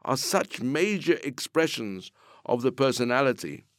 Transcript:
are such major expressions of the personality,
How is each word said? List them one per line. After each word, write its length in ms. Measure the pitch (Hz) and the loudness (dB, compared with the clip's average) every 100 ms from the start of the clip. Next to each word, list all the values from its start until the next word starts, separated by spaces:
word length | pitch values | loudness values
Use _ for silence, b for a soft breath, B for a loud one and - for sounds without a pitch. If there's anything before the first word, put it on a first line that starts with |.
are 140 | - 131 | -2 -2
such 440 | - 196 - - | 0 0 -2 -4
major 580 | 123 151 202 196 147 160 | -2 0 2 2 2 0
expressions 880 | 143 127 - 160 160 - 107 92 - b b b - | -2 -8 -2 0 0 -2 -8 -10 -14 b b b -2
of 160 | 123 | 0
the 100 | 123 | 0
personality, 920 | 131 135 123 120 127 135 107 80 71 - | 2 2 2 2 2 2 0 -6 -10 -16